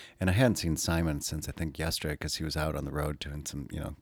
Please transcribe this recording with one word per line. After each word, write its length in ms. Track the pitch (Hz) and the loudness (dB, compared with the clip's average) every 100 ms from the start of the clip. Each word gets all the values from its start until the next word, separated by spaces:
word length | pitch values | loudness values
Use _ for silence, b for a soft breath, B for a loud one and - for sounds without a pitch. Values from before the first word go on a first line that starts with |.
| B - | B 0
And 100 | 92 | 4
I 40 | |
hadn't 240 | 95 127 - | 6 6 4
seen 180 | 85 76 | 2 2
Simon 460 | - 82 82 71 | 2 2 2 0
since, 260 | - 78 - | -2 -4 -6
I 40 | |
think, 260 | - 80 - | -4 -4 -2
yesterday 380 | 80 - 76 147 | -2 -2 -2 -4
'cause 180 | 156 - | -4 -2
he 80 | |
was 140 | 156 156 | -2 0
out 180 | 156 143 | 0 -2
on 80 | 139 | -2
the 60 | |
road 260 | 73 76 73 | -2 -2 -4
doing 260 | 71 73 78 | -6 -8 -6
some, 220 | 73 - | -8 -6
you 80 | 76 | -6
know, 160 | - 73 | -6 -8